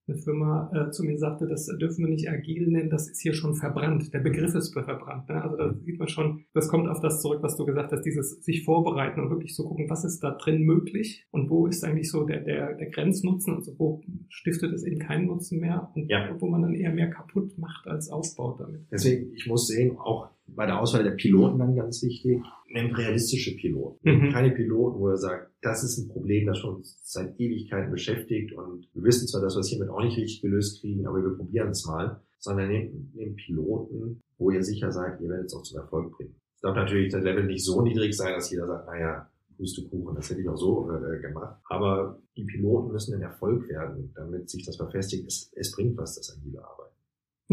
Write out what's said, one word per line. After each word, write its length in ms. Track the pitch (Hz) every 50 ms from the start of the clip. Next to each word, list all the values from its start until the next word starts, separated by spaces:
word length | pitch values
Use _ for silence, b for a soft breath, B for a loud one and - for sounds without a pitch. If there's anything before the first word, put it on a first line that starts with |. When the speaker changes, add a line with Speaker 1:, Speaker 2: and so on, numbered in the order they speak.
| -
Speaker 1:
eine 120 | - 139 -
Firma, 500 | - 156 151 156 151 151 156 156 156 -
äh, 200 | 175 156 147 151
zu 120 | - - 165
mir 140 | 151 147
sagte, 300 | 151 156 151 151 - 160
"Das 180 | - 156 - -
dürfen 380 | - - 147 160 170 - - 165
wir 40 | 156
nicht 180 | 156 151 - 170
agil 380 | 151 - - 160 165 170 170 165
nennen, 220 | 165 160 156 156
das 180 | 156 151 - -
ist 120 | - -
hier 120 | - 160 156
schon 220 | 156 160 151 151
verbrannt. 580 | - 151 139 - 135 147 160 156 156 - - -
Der 60 | 135
Begriff 340 | 131 156 - - 165 165 -
ist 180 | 160 - -
verbrannt", 580 | - 131 123 143 131 - - 135 135 131 - -
ne? 120 | 156 160 156
Also 140 | 156 151
da 80 | 156 151 -
Speaker 2:
Mhm. 100 | - - 160
Speaker 1:
sieht 140 | 175 175
man 100 | 170 160 151
schon, 340 | - 156 151 151 - - - _ -
das 140 | 156 156
kommt 200 | - 170 165 170
auf 120 | 170 160 -
das 220 | - 151 - - -
zurück, 160 | 147 147 151
was 160 | 156 143 -
du 80 | - 143
gesagt 260 | 143 135 147 139 -
hast, 120 | 151 139 -
dieses 400 | 156 151 147 131 - - - -
sich 200 | 165 165 160 -
vorbereiten 560 | 160 160 165 165 165 139 139 135 - - 156
und 120 | 135 139
wirklich 240 | 165 160 156 - -
so 120 | - -
gucken, 220 | - 156 151 147 143
was 160 | 160 160 185
ist 140 | 165 - -
da 100 | - 139
drin 320 | 139 - - 156 160 156
möglich 640 | 156 160 170 190 190 196 196 208 220 220 - - _ -
und 180 | - 147 131 -
wo 160 | 165 170 170
ist 180 | 175 - - 165
eigentlich 280 | 160 156 156 - -
so 120 | 160 151 151
der, 180 | 156 151 147
der, 340 | 151 156 147 143 143 147 151
der 160 | 151 156 156
Grenznutzen, 640 | - 151 151 190 185 - - 185 185 - - 180 165
also 180 | 165 - - - -
wo 240 | 160 151 156 - - - - - - -
stiftet 420 | - - - 165 165 - 175 165 -
es 100 | - -
eben 160 | 170 151 151
keinen 260 | 156 - 147 170 180
Nutzen 340 | 175 170 - - - 170 165
mehr 300 | 170 165 180 180 - - -
und 120 | 156 147
Speaker 2:
Ja. 280 | - 202 196 202 - - -
Speaker 1:
wo 60 | 180
man 160 | 170 170 170
dann 140 | 170 170 170
eher 180 | - 180 165 160
mehr 160 | 170 165 170
kaputt 480 | - - - - - 196 - - -
macht 300 | 165 165 - - - -
als 240 | 180 156 151 - -
aufbaut 480 | 147 156 - - - - 127 127 123 -
damit. 220 | - - - - - -
Speaker 2:
Deswegen, 420 | 107 98 - 127 127 127 123 - -
ich 140 | - -
muss 180 | 117 117 117 -
sehen, 300 | 110 110 117 127 123 120
auch 320 | - - 113 110 - - - _ _ _ - -
bei 120 | - 107
der 160 | 98 95 101
Auswahl 220 | 120 120 123 113 104
der 60 | 98
Piloten 480 | - - - 101 95 95 - - - 127
dann 180 | 123 127 127
ganz 260 | 123 113 117 - - 131
wichtig, 380 | 120 - - - 127 123 120 B B B B B
nehmt 300 | - - 117 120 120 117
realistische 580 | 120 113 104 107 120 113 - 120 101 - 101 -
Piloten. 420 | - - 85 73 69 69 67 - _ -
Speaker 1:
Mhm. 280 | 160 131 123 139 143 -
Speaker 2:
Keine 180 | 120 131 131
Piloten, 480 | - 120 110 110 113 113 127 - - 98
wo 100 | 98 95
ihr 60 | 95
sagt, 340 | 92 95 92 90 90 - - _ -
"Das 200 | - 113 107 -
ist 160 | 131 - -
ein 120 | 117 - -
Problem, 360 | - - - 98 104 104 101
das 120 | 98 92
schon 240 | - - 104 92 92 -
seit 560 | - - _ - - - 92 95 95 - -
Ewigkeiten 500 | 120 117 117 101 104 - 101 98 - -
beschäftigt 640 | 92 90 - 107 110 - - - 113 104 104 - -
und 280 | 85 90 90 90 87 - _ -
wir 100 | - 90
wissen 260 | 120 120 123 - -
zwar, 100 | - 98
dass 140 | 98 95 95
wir 60 | 101
es 80 | 95 -
hiermit 180 | 113 104 95 -
auch 140 | - 101 117
nicht 140 | 113 -
richtig 240 | 113 104 - - -
gelöst 400 | - 98 98 104 104 - - -
kriegen, 260 | - 104 101 98 95
aber 160 | - 92 95 92
wir 140 | 95 -
probieren 320 | - 87 - - 117 107 98
es 160 | 90 - -
mal", 340 | 80 78 82 95 117 - b b b b
sondern 300 | b - 101 98 98 95
nehmt, 480 | 98 107 110 - - - - - - -
nehmt 220 | 113 110 107 101
Piloten, 800 | - - - - 156 - 98 113 - - - - 110 113 117 120 - _ _ _
wo 140 | - - 98
ihr 100 | 95 92
sicher 300 | 92 104 104 - - 90
seid, 300 | 87 90 90 90 - -
ihr 80 | 85 85
werdet 160 | 90 92 90
es 80 | - -
auch 80 | - -
zum 160 | - - 76
Erfolg 320 | 76 - 80 78 78 - -
bringen. 180 | - - - - _ _ _ _
Es 60 | -
darf 140 | - 95 98
natürlich 380 | 110 98 98 101 98 95 95 98
das 100 | 95 90
Level 220 | 92 92 101 98
nicht 180 | 95 95 95 -
so 180 | 92 90 -
niedrig 320 | 117 117 113 110 107 98 -
sein, 160 | 98 95 92 90
dass 180 | 87 - -
jeder 160 | 95 85 85
sagt, 200 | 90 90 - - 82
"Na 80 | 85 85
ja, 300 | 82 80 76 71 - _ _ _ _ _ _
Pustekuchen, 580 | - 95 90 - 90 90 - 95 90 90 82 78
das 140 | 76 76 -
hätte 100 | - -
ich 80 | 90 80
auch 80 | 76
so, 320 | 76 90 95 - - - 85
äh, 300 | 82 76 - 78 82 -
gemacht." 400 | - 71 76 80 - - - _ _ -
Aber 500 | 90 95 101 98 95 98 98 - - - _ _ -
die 80 | - 101
Piloten 480 | 98 101 101 101 104 120 120 - 117
müssen 220 | 107 104 104 - 101
ein 60 | 95
Erfolg 480 | 85 85 - - - 104 120 - - -
werden, 420 | 78 78 80 - - - - - -
damit 340 | - 78 82 90 90 87 -
sich 160 | - 90 -
das 100 | 92 90
verfestigt, 500 | - 82 - - 95 95 98 95 92 90
es, 220 | - - - - _ -
es 160 | - 98 -
bringt 240 | - 101 120 120 101
was, 180 | - 78 - -
das 200 | - - - -
agile 220 | 73 71 69 - -
Arbeiten. 280 | - - - - - - _ _ _ _ _ _ _ _ _ _ _ -